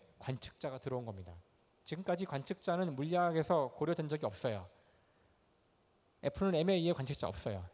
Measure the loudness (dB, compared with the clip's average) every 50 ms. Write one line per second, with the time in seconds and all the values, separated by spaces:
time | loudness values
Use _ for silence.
0 | -16 -20 _ -10 -6 -6 -4 -4 -4 -6 -6 -6 -6 -6 -6 -6 -6 -4 -4 -4
1 | -4 -6 -8 -10 -10 -12 -14 -16 -18 _ _ _ _ _ _ _ _ -8 -8 -4
2 | -2 0 0 0 0 -2 -4 -4 -2 -4 -4 -2 0 0 2 2 2 0 0 -2
3 | 0 2 2 4 4 4 4 2 4 4 4 4 4 2 0 -2 0 0 0 0
4 | 0 -2 -2 -2 -2 -4 -4 -2 -2 -2 -2 -2 -4 -10 -16 _ _ _ _ _
5 | _ _ _ _ _ _ _ _ _ _ _ _ _ _ _ _ _ _ _ _
6 | _ _ _ _ -6 -4 -2 0 2 2 4 4 4 4 4 4 4 4 2 2
7 | 0 -2 -2 -2 -2 -4 -4 -4 -4 -4 -4 -4 -6 -8